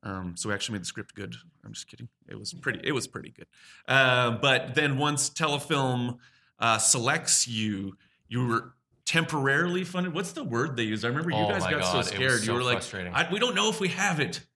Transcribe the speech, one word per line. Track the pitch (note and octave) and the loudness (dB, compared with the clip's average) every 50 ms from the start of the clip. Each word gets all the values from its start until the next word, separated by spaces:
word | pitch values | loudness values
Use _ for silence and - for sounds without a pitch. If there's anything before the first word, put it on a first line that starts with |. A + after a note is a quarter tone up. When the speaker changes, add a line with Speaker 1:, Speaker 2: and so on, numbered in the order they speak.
| - | -10
Speaker 1:
Um, | G2+ F#2+ F#2+ F#2 F2+ E2+ | -8 -8 -6 -6 -8 -8
so | F2 - A2 | -6 -2 -2
we | G#2 | -2
actually | G2 - - A2 | -2 -2 -4 -6
made | G2+ | -6
the | E2+ | -6
script | - - - G2+ - - | -8 -10 -10 -14 -14 -12
good. | - G2 - - - - - _ _ - | -12 -12 -12 -12 -14 -18 -20 _ _ -20
I'm | G#2+ G#2+ | -16 -16
just | - - | -16 -16
kidding. | _ - - A#2+ A#2 _ _ _ | _ -16 -18 -18 -18 _ _ _
It | - - | -16 -14
was | G#2 G2+ - - | -12 -12 -12 -12
pretty, | E3+ - C#3 - - - | -6 -4 -4 -4 -2 -2
it | - | -2
was | D#3 F3+ - | -2 -2 -2
pretty | - _ - - - | -4 _ -12 -12 -12
good. | - - - _ _ _ - - - - _ | -18 -20 -20 _ _ _ -20 -20 -20 -20 _
Uh, | - B2+ C3+ C3+ B2+ B2+ B2 B2 A#2+ | 4 4 6 6 6 6 4 4 2
but | A#2 G#2+ - C#3 C3 A#2+ - - A#2+ | 0 2 4 4 4 4 2 0 0
then | D3+ D3+ C#3+ C3+ | 2 2 2 2
once | C3 D3 D3 D3 C#3 - - | 2 2 2 2 0 -2 -2
Telefilm, | - - E3 D#3 C#3+ C#3 C#3 - D#3+ C#3+ C3+ C3 B2+ B2 B2 A#2+ A#2+ - - - _ _ _ _ _ _ | -2 -2 0 0 0 -2 0 0 0 2 2 2 2 0 0 -2 -4 -8 -14 -20 _ _ _ _ _ _
uh, | A2+ A#2 A2+ G#2+ | 2 4 4 4
selects | - - - B2+ A2+ B2+ D3 E3 E3 - - - - | 4 4 4 4 2 2 0 0 2 2 2 2 2
you, | B2 A#2 A2 A2 G#2+ G#2 G2 G2 G2 F#2 _ _ _ _ _ _ | 0 -2 -2 0 0 -2 -2 -4 -8 -10 _ _ _ _ _ _
you | _ - B2 B2+ | _ -2 -2 0
were | B2 A2+ A#2 - - - _ _ _ _ _ _ | 2 0 0 -2 -4 -20 _ _ _ _ _ _
temporarily | - - E3 E3 E3 D#3 D3+ C#3 C#3 C3+ D3 E3+ F3+ F3 F#3 F#3 | 0 2 2 2 2 0 0 2 2 2 2 2 0 0 -2 -4
funded. | F3+ F3+ F#3 F3+ F#3 D3+ | -4 -4 -4 -4 -2 -2
What's | F3 C#4+ C#4+ - | -4 -4 -4 -6
the | E4 C#4 | -8 -8
word | D#3 A#2 A#2 C#3 D#3+ C3 | -4 -2 -2 -2 -2 0
they | A#2 A2+ | -2 -2
use? | G#2+ A2 G#2+ G#2+ | -2 -2 -2 -2
I | |
remember | A#2+ B2 D3 E3 E3+ | -2 -2 -2 -2 0
you | E3 | 0
Speaker 2:
Oh | G#2+ G#2+ G#2 | 2 2 2
Speaker 1:
guys | G2+ F#2+ F#2 | 2 0 0
Speaker 2:
my | F#2 | 0
Speaker 1:
got | F#2 - F#2 | 0 2 2
so | |
Speaker 2:
God, | F2+ F2+ | 2 2
it | |
was | F2 F2 | 2 0
Speaker 1:
scared. | F2+ G2 - B2+ C3+ B2+ A#2 | 0 -2 0 2 4 4 2
You | G#2 | 2
Speaker 2:
so | A2 - | 0 0
Speaker 1:
were | B2 B2 | 0 2
like, | B2 B2 | 0 0
Speaker 2:
frustrating. | A#2 - - - G2 F2+ F2+ F2 | 0 -2 -6 -8 -8 -8 -2 0
Speaker 1:
"I, | C3 E3 E3+ | 0 0 0
we | F3+ G#3+ | 0 0
don't | A#3 B3 G3+ | 0 0 0
know | F#3+ G#3 A3 | 2 0 0
if | G#3+ - | 0 0
we | F#3+ F3+ | -2 -2
have | - - G3 G3+ F3+ D3 | -2 0 0 0 0 0
it." | C#3 A#2 E3+ - - _ _ | 0 -2 -2 -8 -12 _ _